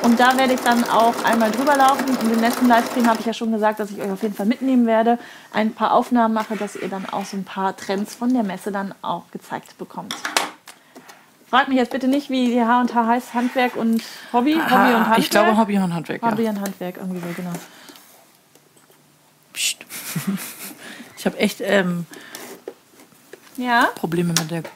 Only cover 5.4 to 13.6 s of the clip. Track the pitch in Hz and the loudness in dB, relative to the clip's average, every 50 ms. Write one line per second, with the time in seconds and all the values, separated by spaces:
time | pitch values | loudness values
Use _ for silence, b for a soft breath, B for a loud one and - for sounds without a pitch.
5.4 | B B - 202 214 220 214 - 220 - - 226 240 - 247 240 226 220 226 220 | B B -2 -2 -2 -2 -2 -2 0 2 4 2 2 4 2 2 2 2 2 -2
6.4 | 208 - 226 190 208 202 - 202 - 185 196 190 190 - - 180 196 - - 196 | -2 -4 -6 -6 -6 -8 -8 -8 -8 -6 -6 -8 -8 -6 -6 -6 -6 -6 -8 -8
7.4 | 185 - - 190 190 190 190 - - - 196 196 208 - - - 240 247 254 254 | -8 -8 -6 -4 -2 -2 -4 -4 -6 -4 -4 -4 -4 -6 -8 -4 0 0 2 2
8.4 | 220 196 175 175 - 214 196 202 196 196 - - - - 180 175 - _ - 202 | 0 -2 -4 -6 -8 -6 -6 -4 -6 -6 -10 -10 -8 -6 -6 -6 -8 _ -18 -18
9.4 | - - - - - - - _ 180 - - - 180 - - - - - - - | -12 -10 -10 -10 -10 -12 -16 _ -16 -14 -14 -14 -10 -10 -10 -10 -8 -6 -4 -4
10.4 | - - - - _ - - B B B B B B B B B B B B B | -6 -6 -10 -18 _ -20 -20 B B B B B B B B B B B B B
11.4 | _ _ - 254 285 277 269 262 240 240 - 269 269 254 269 285 285 - 262 262 | _ _ 2 2 2 4 2 0 0 0 -2 -2 0 0 0 0 -2 -2 -2 0
12.4 | 254 240 233 247 233 226 240 247 247 233 226 240 233 226 233 254 247 - - 240 | 0 2 2 2 2 2 2 2 2 2 0 0 2 2 0 0 -2 -4 -4 -2
13.4 | 240 254 - 262 | -2 0 0 0